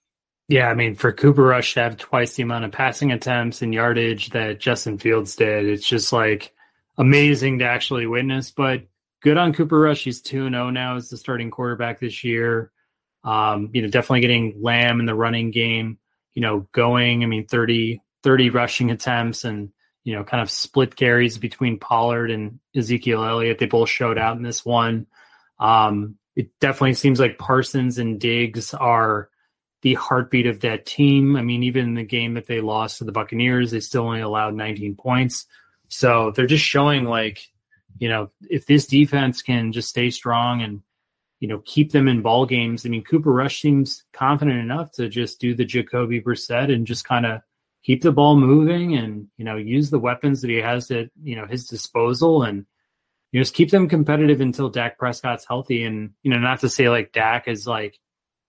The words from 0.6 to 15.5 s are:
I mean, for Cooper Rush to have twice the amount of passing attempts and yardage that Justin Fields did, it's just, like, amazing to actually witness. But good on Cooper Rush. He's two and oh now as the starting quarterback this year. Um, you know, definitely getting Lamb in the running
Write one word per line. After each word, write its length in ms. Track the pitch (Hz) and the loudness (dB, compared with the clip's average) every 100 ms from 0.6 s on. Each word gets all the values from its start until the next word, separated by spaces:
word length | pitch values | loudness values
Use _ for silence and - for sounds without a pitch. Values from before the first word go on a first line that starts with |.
| 120 | 2
I 60 | |
mean, 200 | 117 113 | 0 -2
for 180 | 101 120 | 0 -2
Cooper 300 | - 143 139 | 4 4 6
Rush 320 | 131 127 120 | 6 4 0
to 60 | - | -2
have 160 | 117 113 | -2 -4
twice 380 | - 131 120 | -4 -2 -2
the 80 | - | -2
amount 220 | 120 117 | -4 -4
of 80 | 110 | -6
passing 400 | 101 131 - 143 | -2 -2 0 -2
attempts 500 | 120 127 123 117 - | 0 -2 -2 -2 -4
and 100 | 117 | -4
yardage 580 | 110 117 117 113 107 - | 0 0 2 0 -2 -4
that 280 | 120 110 104 | -4 -4 -4
Justin 400 | - 120 117 101 | -2 -2 -4 -4
Fields 380 | 113 113 98 - | 0 0 0 0
did, 300 | 110 107 104 | 0 2 0
it's 200 | 104 - | -2 0
just, 260 | 117 - | -2 0
like, 400 | 120 107 107 - _ _ _ _ - | 2 2 0 -6 _ _ _ _ 2
amazing 600 | 127 143 147 143 135 127 | 6 6 6 4 0 0
to 60 | 123 | -2
actually 400 | 120 - 127 117 | -2 -4 -4 -2
witness. 440 | 120 131 131 127 | -2 -2 -4 -6
But 320 | - 135 127 - _ _ _ | -2 -2 -2 -6 _ _ _
good 160 | 147 156 | 2 4
on 140 | 175 | 2
Cooper 260 | 151 156 156 | 0 2 4
Rush. 240 | 156 147 | 4 2
He's 180 | 131 117 | -4 -8
two 260 | - 135 135 | -8 -6 -4
and 100 | 123 | -4
oh 140 | 123 | -4
now 260 | 127 127 123 | -4 -4 -6
as 120 | 120 | -8
the 80 | 117 | -14
starting 340 | - 123 117 | -8 -6 -6
quarterback 500 | - 123 120 117 117 | -6 -6 -4 -6 -6
this 240 | 120 - | -8 -8
year. 460 | 120 117 117 113 113 _ _ _ _ _ | -4 -2 0 -2 -4 _ _ _ _ _
Um, 460 | 107 107 107 104 107 | -4 0 0 0 -2
you 100 | 120 | -4
know, 60 | 107 | 0
definitely 320 | 123 - 127 | 0 2 2
getting 400 | 120 120 113 104 | 2 2 0 -4
Lamb 380 | 117 120 120 117 | -2 2 2 2
in 80 | 117 | 0
the 80 | |
running 380 | 110 117 117 113 | 0 0 -2 -2